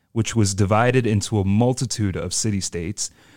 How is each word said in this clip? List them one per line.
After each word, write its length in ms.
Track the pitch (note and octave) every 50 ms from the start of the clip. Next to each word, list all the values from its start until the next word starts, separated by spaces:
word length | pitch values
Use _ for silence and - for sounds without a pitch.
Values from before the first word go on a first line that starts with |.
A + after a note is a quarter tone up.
| _ _
which 220 | - A2+ G#2+ - -
was 200 | A2+ G#2 G2 G2
divided 520 | G2 G#2 F#2 G#2+ G#2+ A#2+ B2 B2 C3 A#2+
into 320 | G#2 A2 G2 - - A2+ G#2
a 60 | F#2+
multitude 720 | G2 G2+ G#2+ A#2+ B2+ B2+ - C3+ - - - G#2+ F#2+ E2+
of 160 | E2+ - F2+
city-states, 760 | - - - A2+ G2+ F#2+ - - - F2 E2 F2+ G#2+ - - - _ _ - - -